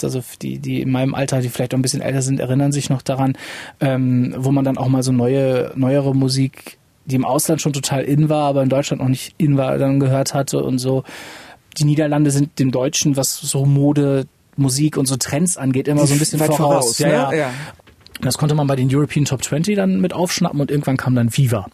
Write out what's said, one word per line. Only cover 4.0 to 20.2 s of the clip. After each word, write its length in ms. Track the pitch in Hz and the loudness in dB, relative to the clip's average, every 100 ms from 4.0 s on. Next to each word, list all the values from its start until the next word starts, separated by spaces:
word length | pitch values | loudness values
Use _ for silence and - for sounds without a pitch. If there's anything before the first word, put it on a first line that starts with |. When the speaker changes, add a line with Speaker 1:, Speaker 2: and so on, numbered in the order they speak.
| 127 123 127 - | 2 2 0 -2
Speaker 1:
wo 160 | 131 | 0
man 140 | 139 135 | 2 2
dann 140 | 131 | 0
auch 80 | 131 | 0
mal 160 | 131 | 0
so 80 | 127 | 2
neue, 640 | 127 120 135 131 127 - - | 2 2 2 2 0 -2 -2
neuere 400 | 127 143 139 135 | 2 2 2 2
Musik, 640 | 131 135 135 - - - _ _ - | 2 0 -2 -4 -18 -20 _ _ -4
die 80 | |
im 100 | 131 | -2
Ausland 380 | 117 139 - 156 | 0 0 0 0
schon 120 | - | -2
total 300 | 139 - 139 | -4 -2 -2
in 260 | - 147 156 | 0 2 2
war, 180 | 151 143 | 2 0
aber 160 | 139 | 2
in 60 | 131 | 2
Deutschland 340 | 131 143 143 | 0 0 -2
noch 60 | 131 | -2
nicht 260 | 127 - - | -2 -4 -2
in 200 | 156 139 | 2 2
war, 200 | 135 139 | 0 0
dann 220 | 139 139 | 0 2
gehört 340 | 135 135 139 | 2 0 0
hatte 300 | 147 135 143 | -2 -2 -2
und 160 | 139 127 | -2 -2
so. 240 | 127 131 - - - - - - _ - | -2 -2 -4 -12 -18 -20 -20 -20 _ -2
Die 60 | |
Niederlande 480 | 147 147 151 147 151 | 0 2 2 2 2
sind 260 | 139 143 - | 2 0 0
dem 140 | 131 | -2
Deutschen, 440 | 127 127 - 156 131 | 0 -2 0 0 0
was 220 | 127 - | -2 -4
so 260 | 143 139 139 | -4 0 2
Mode, 580 | 143 143 147 143 135 135 _ _ - | 4 4 2 2 0 -2 _ _ -2
Musik 400 | 139 127 151 151 | 0 2 0 0
und 80 | 135 | 0
so 120 | 127 | -2
Trends 380 | - 143 180 - | -2 0 0 0
angeht, 320 | 135 131 139 | -2 0 2
immer 200 | 147 143 | 2 4
so 60 | |
ein 60 | 143 | 2
bisschen 200 | 151 151 | 0 0
Speaker 2:
Weit 80 | 156 | 0
Speaker 1:
voraus. 500 | 147 147 139 120 - | 2 2 2 0 0
Speaker 2:
voraus, 0 | |
Speaker 1:
Ja, 100 | 143 | 2
Speaker 2:
ne? 60 | |
Speaker 1:
ja. 200 | 151 - | 2 0
Speaker 2:
Ja. 180 | 160 135 131 151 - - - - - | -2 -2 -6 -12 -18 -20 -20 -20 -6
Speaker 1:
Das 160 | 127 - | -4 0
konnte 160 | 151 | 0
man 140 | 151 139 | 2 0
bei 80 | 135 | 2
den 180 | 131 | 2
European 300 | 139 147 151 | 2 2 0
Top 180 | 143 127 | 0 -2
Twenty 320 | - 143 185 208 | -2 -2 0 0
dann 260 | 190 190 | 2 2
mit 100 | 180 | 0
aufschnappen 480 | 156 | 0